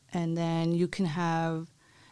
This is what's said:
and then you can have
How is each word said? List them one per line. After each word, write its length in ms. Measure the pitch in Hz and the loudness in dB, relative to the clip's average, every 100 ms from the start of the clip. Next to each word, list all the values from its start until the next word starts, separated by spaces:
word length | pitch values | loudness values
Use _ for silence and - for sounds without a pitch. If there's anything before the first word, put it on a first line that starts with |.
| - | -8
and 240 | 180 165 165 | -2 0 0
then 360 | 170 165 165 | 0 2 2
you 160 | 170 175 | 2 0
can 180 | - 185 | 0 -2
have 600 | 151 170 165 165 160 165 _ - - - | 0 0 0 0 -2 -8 _ -20 -20 -16